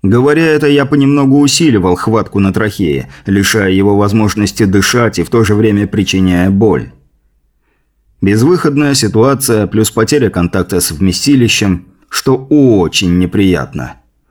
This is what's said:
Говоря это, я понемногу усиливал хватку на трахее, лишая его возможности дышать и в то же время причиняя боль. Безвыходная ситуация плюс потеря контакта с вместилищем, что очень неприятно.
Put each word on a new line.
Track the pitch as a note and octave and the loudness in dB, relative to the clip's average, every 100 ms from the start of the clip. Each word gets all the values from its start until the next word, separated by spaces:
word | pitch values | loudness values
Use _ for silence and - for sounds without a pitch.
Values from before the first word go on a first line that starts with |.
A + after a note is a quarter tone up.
Говоря | G2 A#2+ C3+ D3+ | 2 2 2 2
это, | E3 D3+ D3+ | 2 2 2
я | C#3+ | 0
понемногу | C#3 D3+ C#3 C#3+ C#3 C#3 | 2 2 2 2 2 4
усиливал | C#3+ - E3 A2 F2+ F2+ | 2 2 2 2 0 -2
хватку | - A2 G2+ G2+ | 0 -2 -2 -2
на | G2 | 0
трахее, | F2+ G#2+ - F2+ C#2 B1+ - | 0 -4 -2 -4 -4 -6 -12
лишая | - G2 G2 A2+ G2 | -2 0 0 0 0
его | F#2+ G2+ G2+ | 0 2 2
возможности | G2+ A2 G#2+ G#2+ G#2 - | 0 0 0 -2 -4 0
дышать | G#2 G2+ G2 B2 A#2 - | 0 2 0 0 -2 -2
и | |
в | E2+ | -2
то | A#2 | 0
же | G#2+ | 0
время | G#2 A2 G2+ G2+ | 2 2 0 -2
причиняя | - F#2+ F#2+ F#2 F2+ F#2 | -2 -2 0 0 0 0
боль. | G2 A2 D2+ A1+ - _ _ _ _ _ _ _ _ _ _ _ _ | 2 2 0 -6 -18 _ _ _ _ _ _ _ _ _ _ _ _
Безвыходная | G2 G#2 C3 F3+ D#3 C#3 D3 | -2 2 2 2 0 0 0
ситуация | C#3 G#2+ A2 B2+ C3+ C3+ A2 G2+ | 0 0 0 0 0 -2 -2 0
плюс | G#2+ G#2+ | 0 -2
потеря | - A2 D3 A2+ | 0 0 0 0
контакта | F2+ F2 G2 F2 F#2 | -2 -2 -2 -4 -4
с | - | -4
вместилищем, | D2+ F#2+ F2 - C#3 A#2 - G#2 F2 - _ _ | -2 -2 -2 0 2 2 0 -2 -2 -6 _ _
что | - - C3 | -6 -2 -2
очень | C3+ D3+ C3+ G#2+ E2 - F#2+ F2 | 0 2 4 2 0 -2 -2 0
неприятно. | F2+ - G2 E2+ C2 - B1+ - _ _ _ | 0 0 0 0 -4 -10 -12 -16 _ _ _